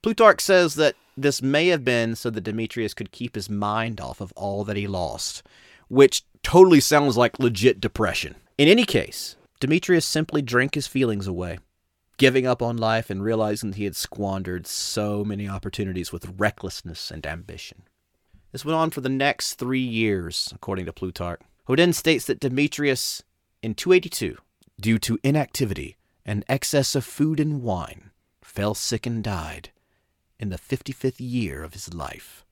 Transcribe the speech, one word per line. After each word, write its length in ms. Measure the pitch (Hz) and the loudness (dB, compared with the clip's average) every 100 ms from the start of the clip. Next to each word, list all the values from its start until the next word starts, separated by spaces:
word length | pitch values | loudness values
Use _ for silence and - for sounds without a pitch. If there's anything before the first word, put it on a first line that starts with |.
Plutarch 400 | - 226 220 - | -2 6 8 8
says 320 | - 185 175 | 6 6 6
that 200 | 143 151 - _ - | 4 2 2 _ -2
this 240 | 139 139 | 0 0
may 280 | 131 147 175 | 0 2 4
have 140 | 165 | 2
been 320 | 127 120 113 | 2 2 0
so 140 | 113 120 | -2 -4
that 140 | 110 | -4
Demetrius 500 | 95 107 113 - 107 | -6 -6 -6 -4 -4
could 180 | - 107 | -4 -12
keep 260 | - 120 107 | -10 -10 -8
his 120 | 98 | -6
mind 540 | 104 104 107 113 104 | -4 -2 -2 -4 -6
off 180 | 65 - | -10 -10
of 120 | 95 - | -14 -8
all 280 | 98 101 | -6 -4
that 120 | 104 101 | -4 -4
he 100 | 101 | -4
lost, 560 | 95 82 - - - _ _ - - _ | -4 -6 -6 -10 -10 _ _ -20 -20 _
which 360 | 127 135 - _ _ | 8 8 8 _ _
totally 380 | - 175 185 160 | 4 8 10 10
sounds 360 | - 147 143 113 | 6 2 2 4
like 220 | 120 - | 2 2
legit 420 | 127 101 120 - | 0 4 2 2
depression. 540 | 113 - 104 - 73 - _ - | -4 -2 -2 -2 -8 -12 _ 2
In 100 | 143 | 6
any 160 | 220 | 6
case, 520 | 240 117 - - - - _ _ | 4 0 -2 -8 -14 -16 _ _
Demetrius 440 | 135 165 - 175 | 0 0 4 2
simply 380 | - 156 160 156 | 2 -2 -2 -2
drank 320 | 131 123 135 | 0 2 2
his 120 | 151 135 | -2 -4
feelings 400 | 131 127 104 95 | -2 0 0 -4
away, 320 | 87 90 85 _ _ _ _ _ _ | -6 -6 -10 _ _ _ _ _ _
giving 280 | 135 131 127 | 4 4 0
up 140 | 123 | 0
on 160 | 117 120 | -2 -2
life 320 | 110 113 113 | 0 -2 -2
and 160 | 95 | -6
realizing 480 | 104 113 107 104 110 | -2 0 -2 -2 -6
he 120 | 98 | -6
had 120 | 101 - | -6 -6
squandered 720 | - - 101 95 92 90 82 | -10 -6 -6 -4 -6 -8 -8
so 580 | - - - 104 104 | -8 -6 -4 -2 -2
many 240 | 104 101 101 | -4 -6 -8
opportunities 640 | 98 101 - 98 90 87 | -8 -10 -6 -4 -4 -8
with 220 | 85 - 95 | -10 -14 -2
recklessness 760 | 104 - 92 - 87 80 - | -2 -2 -12 -12 -14 -12 -12
and 160 | 78 76 | -10 -10
ambition. 580 | 82 - - - - _ _ _ _ _ - _ | -10 -12 -16 -16 -20 _ _ _ _ _ -20 _
This 160 | 127 143 | -12 -4
went 100 | 160 | 0
on 140 | 165 | 0
for 100 | 156 | -2
the 80 | 135 | -4
next 460 | 135 139 - - | 0 0 0 -6
three 260 | - 123 131 | -6 -4 -2
years, 680 | 127 113 110 98 85 80 - | -2 0 0 0 -4 -8 -8
according 300 | - - 95 | -10 -8 -6
to 80 | 85 | -8
Plutarch, 480 | - 92 87 87 85 _ _ | -8 -10 -8 -8 -8 _ _
who 100 | - | -2
then 200 | 135 175 | 2 2
states 320 | 165 - 147 - | 2 2 0 0
that 120 | - | -2
Demetrius, 840 | 135 127 143 - 143 131 - - _ _ _ _ | -2 -2 -2 0 -2 0 -4 -8 _ _ _ _
in 120 | 113 | -8
two 200 | 104 - | -6 4
eighty-two, 420 | 180 175 - 98 62 _ _ _ - | 4 4 -6 -6 -8 _ _ _ -4
due 200 | 101 113 | 2 2
to 200 | - 113 | 2 0
inactivity 760 | 131 151 139 - 120 87 69 - _ _ - | 2 2 0 -4 -4 -4 -8 -14 _ _ -6
and 180 | 104 - | -6 -2
excess 440 | 135 - 147 135 | -2 0 0 0
of 80 | 139 | -2
food 380 | - - 151 156 | -4 -2 0 2
and 220 | 151 147 | 0 -2
wine, 480 | 120 90 80 - - _ _ _ | -4 -4 -6 -14 -20 _ _ _
fell 320 | - - 104 | -14 -4 -4
sick 320 | 107 - 113 - | -2 -4 -4 -4
and 180 | 113 | -6
died 460 | 107 95 78 73 - _ _ _ _ _ _ _ | -4 -6 -8 -12 -18 _ _ _ _ _ _ _
in 120 | 101 | -8
the 80 | 87 | -8
fifty-fifth 600 | - 135 - 131 131 - | -6 -8 -8 -6 -6 -6
year 440 | 127 123 101 69 | -6 -4 -4 -6
of 100 | 80 | -12
his 220 | 90 - | -14 -14
life. 500 | 85 69 - - - _ | -12 -12 -12 -20 -20 _